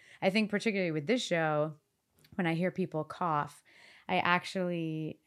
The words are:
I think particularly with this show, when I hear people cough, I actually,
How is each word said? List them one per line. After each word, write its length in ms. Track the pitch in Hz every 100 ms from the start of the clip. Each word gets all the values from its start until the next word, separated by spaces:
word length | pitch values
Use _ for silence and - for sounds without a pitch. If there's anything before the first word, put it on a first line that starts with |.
| - -
I 80 | 190
think 180 | 214 202
particularly 420 | 202 226 196 175
with 140 | 156 147
this 160 | 247
show, 500 | - 170 156 151 156 147 _ _ _ _ _ -
when 120 | 170
I 80 | 165
hear 160 | 180
people 320 | 185 170 156
cough, 600 | 156 - 175 147 147 - _ - - - -
I 80 | 180
actually, 1000 | 175 175 - 190 180 170 160 156 156 -